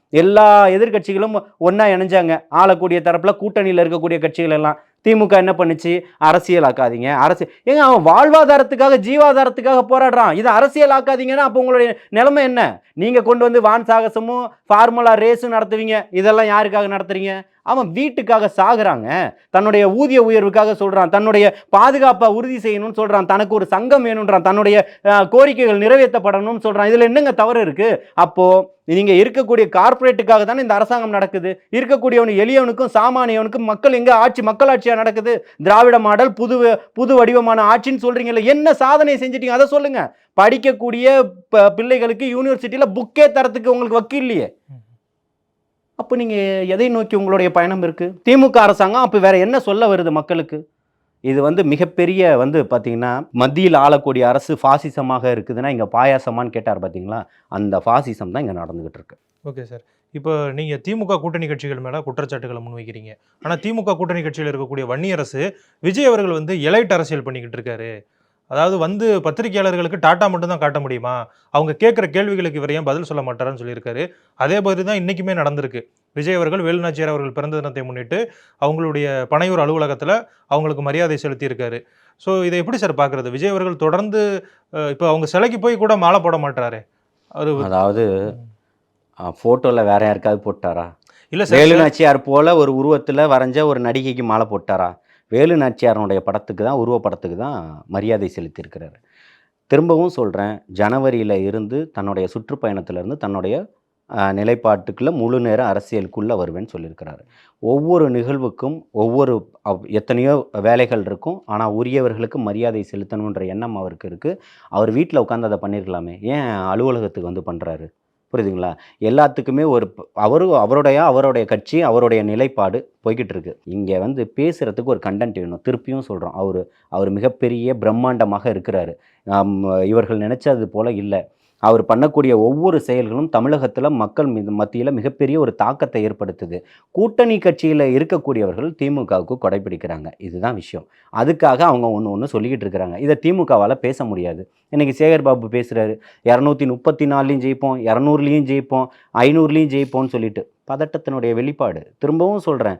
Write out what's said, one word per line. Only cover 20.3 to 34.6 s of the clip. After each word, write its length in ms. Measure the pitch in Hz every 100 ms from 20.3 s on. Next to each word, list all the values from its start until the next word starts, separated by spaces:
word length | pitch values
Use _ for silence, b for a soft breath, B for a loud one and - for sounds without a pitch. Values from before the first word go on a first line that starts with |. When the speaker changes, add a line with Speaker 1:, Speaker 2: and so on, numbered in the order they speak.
| 220 196 214 214
Speaker 1:
சொல்றான், 360 | 208 196 190 175
தன்னுடைய 360 | 202 214 208 208 B _
பாதுகாப்பை 600 | 202 247 269 262 214 220
உறுதி 280 | 214 254 254
செய்யணும்னு 420 | 220 208 220 214
சொல்றான், 260 | 214 202 185
தனக்கு 280 | 196 202 214
ஒரு 100 | 185
சங்கம் 400 | 196 247 277 233
வேணும்ன்றான், 360 | 220 208 190
தன்னுடைய, 360 | 185 202 202 208 B B
அஹ், 220 | 202 202 175
கோரிக்கைகள் 540 | 247 285 240 233 202
நிறைவேற்றப்படணும்னு 800 | 214 269 254 233 196 196 208 233
சொல்றான். 260 | 220 202 208
இதுல 180 | 233 233
என்னங்க 240 | 269 285
தவறு 280 | 208 220 233
இருக்கு? 280 | 180 143 220 175 b
அப்போ 320 | - 170 185 185 185 190 _ -
நீங்க 260 | 180 202
இருக்கக்கூடிய 520 | 180 233 269 220 233 202
கார்ப்பரேட்டுக்காக 760 | 180 220 254 254 240 208 220
தானே 180 | 208 262
இந்த 120 | 240
அரசாங்கம் 360 | 202 214 240 220
நடக்குது. 400 | 202 196 190 180 185 b
இருக்கக்கூடியவனு, 600 | 233 247 269 247 240 226 202
எளியவனுக்கும் 560 | 226 269 247 233 254
சாமானியவனுக்கும் 760 | 220 233 254 240 220 220 240 220
மக்கள் 240 | 214 277
எங்க 180 | 247 247 233
ஆட்சி, 260 | 247 247
மக்களாட்சியா 540 | 220 214